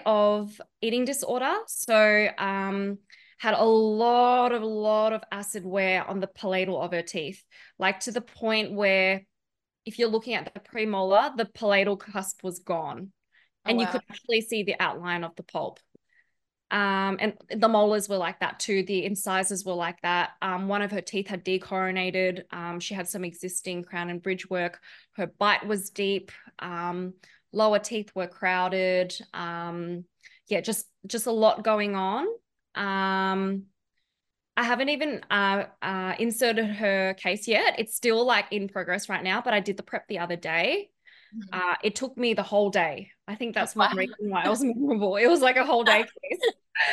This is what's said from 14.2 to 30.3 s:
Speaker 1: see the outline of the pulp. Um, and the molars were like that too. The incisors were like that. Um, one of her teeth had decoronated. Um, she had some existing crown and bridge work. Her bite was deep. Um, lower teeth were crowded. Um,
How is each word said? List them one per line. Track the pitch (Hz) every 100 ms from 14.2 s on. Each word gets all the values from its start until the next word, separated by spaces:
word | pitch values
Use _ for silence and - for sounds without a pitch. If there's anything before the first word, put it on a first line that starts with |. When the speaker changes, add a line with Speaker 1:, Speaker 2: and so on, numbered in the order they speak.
| - 226
Speaker 1:
see | 220 220
the | 196 202
outline | 175 120 175 175
of | 165 -
the |
pulp. | - 160 135 - _ _ _ _ _ _ _ _ -
Um, | 202 202 196 196 190
and | 214 202 -
the | 220 220
molars | 214 208 214 196
were | 196
like | 170 185
that | 180 -
too. | - 196
The | 190 190
incisors | 196 196 202 190 185 190
were | 190
like | 175 170 180
that. | 175 175 - -
Um, | 190 185 196
one | 202
of | 202
her | 202
teeth | - 202 202
had | 185
decoronated. | 185 185 - 190 185 185 185 185 185 180 -
Um, | 175 170 175
she | -
had | 196 175
some | 185
existing | 180 175 185 - 190 175
crown | 175 175 175
and | 175
bridge | 190 185 -
work. | 180 175 - - - _
Her | - 175
bite | - 208 185 202
was | 208 190
deep. | - 196 196 - - - -
Um, | 180 170 175 180 185 185 - _ _
lower | 214 214 208
teeth | 208 220 208 190
were | 180
crowded. | - 185 185 180 190 185 185 180 - -
Um, | - 170 170 170 170 170 175 175 _ -